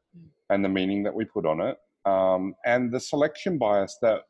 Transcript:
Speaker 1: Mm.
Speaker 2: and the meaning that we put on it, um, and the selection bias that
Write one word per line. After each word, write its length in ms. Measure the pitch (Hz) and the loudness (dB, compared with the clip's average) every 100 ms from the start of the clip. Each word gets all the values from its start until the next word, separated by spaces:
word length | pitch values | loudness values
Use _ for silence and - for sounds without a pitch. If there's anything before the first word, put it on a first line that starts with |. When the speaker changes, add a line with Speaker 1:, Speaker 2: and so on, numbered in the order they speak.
| _ - | _ -20
Speaker 1:
Mm. 80 | - _ - | -20 _ -2
Speaker 2:
and 120 | 98 | 0
the 40 | 98 | 0
meaning 360 | 95 95 101 | 0 0 -2
that 100 | 101 | -2
we 100 | 110 | -4
put 220 | 110 104 82 | -6 -2 -2
on 140 | 80 | 0
it, 160 | 110 - _ _ | -2 -6 _ _
um, 500 | 98 95 95 92 95 - 120 | 0 2 2 2 -2 -4 0
and 260 | 123 120 | 0 0
the 80 | 127 | -4
selection 560 | - 147 151 - 196 160 | -4 0 0 -2 -4 0
bias 400 | 110 101 95 - | 2 2 0 0
that 220 | 117 107 | 0 0